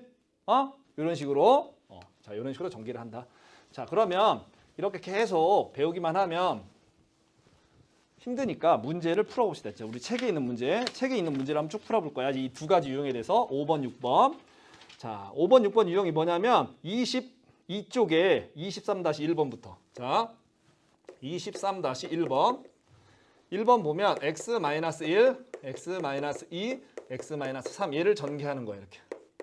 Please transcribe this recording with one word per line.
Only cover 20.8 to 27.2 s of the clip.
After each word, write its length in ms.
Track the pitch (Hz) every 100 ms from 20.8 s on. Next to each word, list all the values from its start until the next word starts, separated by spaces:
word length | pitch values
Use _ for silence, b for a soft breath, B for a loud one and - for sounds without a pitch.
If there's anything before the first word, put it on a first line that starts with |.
| _ _ - -
이십삼 600 | 131 175 196 - 196 190
다시 240 | 147 - 175
일 200 | 165 151
번. 360 | 131 202 254 - _ _ b b b b b b
일 120 | 185 220
번 180 | 240
보면 340 | 156 156 202 151
X 260 | 143 160 -
마이너스 520 | 233 151 151 165 156
일, 420 | 156 190 254 254 - -
X 360 | 135 - 170 185
마이너스 460 | 147 139 147 139 -
이, 300 | 170 220 262 B B -
X 240 | 127